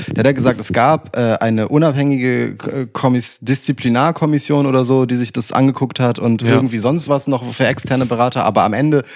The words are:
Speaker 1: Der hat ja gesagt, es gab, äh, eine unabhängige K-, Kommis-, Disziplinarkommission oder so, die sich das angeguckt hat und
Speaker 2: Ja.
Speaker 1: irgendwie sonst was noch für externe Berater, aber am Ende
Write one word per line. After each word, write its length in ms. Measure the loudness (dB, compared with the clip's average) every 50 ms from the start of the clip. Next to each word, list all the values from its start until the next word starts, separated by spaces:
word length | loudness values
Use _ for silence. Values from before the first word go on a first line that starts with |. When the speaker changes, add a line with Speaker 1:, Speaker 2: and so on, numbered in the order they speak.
| -10
Speaker 1:
Der 140 | -6 -2 0
hat 40 | 2
ja 60 | 2
gesagt, 280 | 2 2 0 0 0 -2
es 140 | -4 -4 0
gab, 420 | 2 2 4 2 0 -2 -6 -4
äh, 220 | -2 0 0 0 0
eine 280 | 0 0 0 0 0
unabhängige 880 | 0 2 2 2 2 2 0 0 0 0 0 0 0 0 0 -2 -4 -6
K-, 280 | -8 -10 -8 -6 -6 -6
Kommis-, 500 | -8 -4 -2 0 2 2 0 -2 -4 -10 -6
Disziplinarkommission 1200 | -4 -4 -2 -2 -2 -4 -4 -2 -2 0 2 2 2 0 0 0 0 0 0 0 0 0 0 0 2
oder 200 | 2 2 2 2
so, 200 | 2 2 2 2
die 100 | 2 0
sich 160 | -2 -2 -4
das 200 | -4 -6 -4 -2
angeguckt 480 | 0 2 2 2 2 0 -4 -4 -2 0
hat 180 | 0 0 0
und 240 | 0 0 0 0 0
Speaker 2:
Ja. 80 | 2 2
Speaker 1:
irgendwie 300 | 2 2 2 0 -2 -2
sonst 300 | 0 0 0 0 0 0
was 180 | -2 0 0
noch 160 | -2 -2 -2 -4
für 240 | -6 -4 0 0
externe 400 | 0 0 -2 -4 -2 -2 0 0
Berater, 360 | 0 0 0 0 0 0 0 0
aber 200 | 2 2 2 2
am 100 | 2 2
Ende 300 | 0 2 2 2 0 0 -4 -10